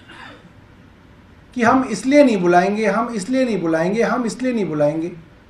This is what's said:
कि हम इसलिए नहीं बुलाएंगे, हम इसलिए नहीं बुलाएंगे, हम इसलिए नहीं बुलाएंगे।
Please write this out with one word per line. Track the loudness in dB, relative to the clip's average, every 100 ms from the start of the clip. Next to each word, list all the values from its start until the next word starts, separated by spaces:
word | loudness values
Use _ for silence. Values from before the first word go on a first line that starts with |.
| -20 -20 -20 -20 -20 -20 -20 -20 -20 -20 -20 -20 -20 -20 -14
कि | -2
हम | 2 2
इसलिए | 0 -4 2 4
नहीं | 6 4
बुलाएंगे, | 4 4 2 0 -2
हम | -2 -4
इसलिए | -6 -4 -2
नहीं | 0 0
बुलाएंगे, | -2 0 0 0
हम | -2 -2
इसलिए | -4 -4 -4
नहीं | -2
बुलाएंगे। | -4 0 0 -2 -8 -10 -20 -20 -20